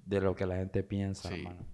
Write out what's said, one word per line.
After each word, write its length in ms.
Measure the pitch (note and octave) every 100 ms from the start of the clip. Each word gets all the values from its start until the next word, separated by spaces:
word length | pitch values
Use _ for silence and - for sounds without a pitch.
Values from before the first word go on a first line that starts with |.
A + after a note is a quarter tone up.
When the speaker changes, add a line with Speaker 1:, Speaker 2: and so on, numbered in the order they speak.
| -
Speaker 1:
de 140 | G2
lo 140 | F#2+ F2+
que 100 | F#2+
la 100 | F#2
gente 260 | F#2 G2
piensa, 440 | F#2+ G2+ G2 F#2+ F2+
Speaker 2:
Sí, 120 | F2+
Speaker 1:
hermano. 260 | F2+ F2+ -